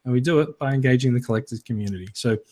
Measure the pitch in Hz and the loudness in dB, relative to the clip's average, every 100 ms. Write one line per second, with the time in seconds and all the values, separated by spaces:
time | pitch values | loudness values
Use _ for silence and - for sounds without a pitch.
0 | 127 123 139 156 151 - 135 135 131 127 | -2 0 2 2 0 -2 -2 0 4 4
1 | 131 120 120 110 - 113 - 110 101 95 | 4 0 0 -2 -4 -8 -6 -4 -4 -6
2 | 92 - 120 107 - | -10 -4 0 0 -4